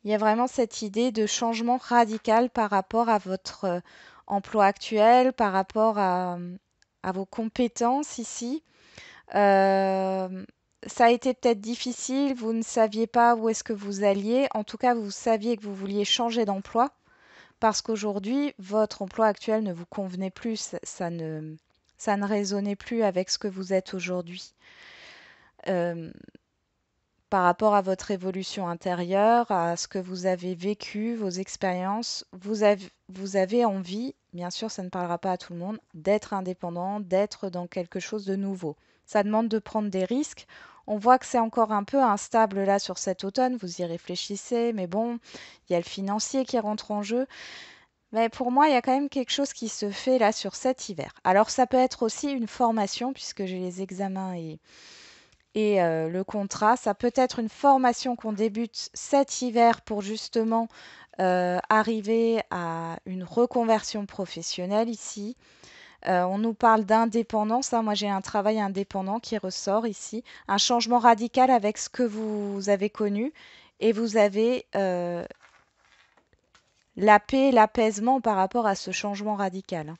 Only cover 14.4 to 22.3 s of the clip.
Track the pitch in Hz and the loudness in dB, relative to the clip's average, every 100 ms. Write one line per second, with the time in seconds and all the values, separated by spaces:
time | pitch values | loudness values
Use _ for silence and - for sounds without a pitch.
14.4 | 277 220 208 220 247 240 208 - - 220 | 0 -2 -6 0 0 2 -2 -4 0 0
15.4 | 214 226 208 196 196 202 202 - 233 226 | 0 -4 -6 -8 -4 -2 0 0 0 0
16.4 | 214 196 - 233 262 _ _ _ _ - | 0 -2 -2 0 0 _ _ _ _ -20
17.4 | - _ 220 214 - 220 208 202 196 262 | -20 _ 0 0 -4 -4 -2 -4 -2 -2
18.4 | 285 - 185 214 214 - 190 - 220 202 | -2 -6 -4 0 0 -2 -10 2 2 2
19.4 | - 220 214 170 175 - 190 180 190 - | 0 0 0 -6 -10 -8 -8 -6 -8 -6
20.4 | 233 220 - 180 - - 175 170 160 156 | -6 -6 -8 -10 -12 -8 -6 -6 -6 -8
21.4 | 156 156 _ _ _ _ - 202 202 | -10 -14 _ _ _ _ -2 0 0